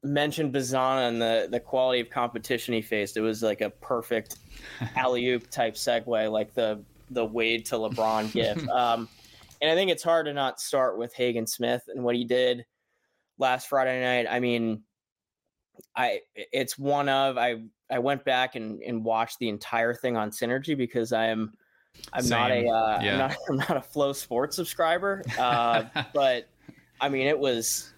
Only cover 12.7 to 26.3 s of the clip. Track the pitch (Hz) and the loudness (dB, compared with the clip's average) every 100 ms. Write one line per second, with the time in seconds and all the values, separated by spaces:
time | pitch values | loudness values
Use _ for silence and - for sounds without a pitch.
12.7 | _ _ _ _ _ _ _ 131 127 - | _ _ _ _ _ _ _ 0 0 0
13.7 | 139 131 127 127 123 117 123 123 120 113 | 0 2 2 2 2 2 0 0 0 0
14.7 | 110 _ _ _ _ _ _ _ _ _ | -4 _ _ _ _ _ _ _ _ _
15.7 | - - - 123 101 - - - 131 123 | -20 -14 -2 0 0 -6 -16 -6 -4 -4
16.7 | - 139 143 139 135 135 127 123 117 113 | -4 0 0 2 2 2 2 0 -2 -8
17.7 | _ _ 127 127 139 - 127 127 120 110 | _ _ -2 0 0 0 2 0 -2 -8
18.7 | 101 - 117 110 113 117 - 117 104 - | -8 -6 -4 0 0 0 -2 -4 -4 -4
19.7 | 117 117 120 127 117 107 107 117 131 143 | 0 0 0 -2 0 -2 -4 -2 -2 -2
20.7 | 143 120 120 113 113 110 110 110 - _ | -2 -2 -2 0 0 0 0 -4 -8 _
21.7 | _ _ - - - 123 117 123 123 120 | _ _ -20 -10 -4 0 2 2 2 2
22.7 | 113 110 107 101 98 135 - - 135 - | 2 2 2 2 2 2 -2 -4 -2 0
23.7 | 151 - 147 139 139 - 120 143 - 170 | -2 -2 0 0 0 -4 -2 -2 -2 -6
24.7 | - 165 175 196 196 196 113 127 120 117 | 0 0 2 0 -4 -6 0 2 4 4
25.7 | 117 113 156 135 147 135 | 2 0 -6 -2 2 2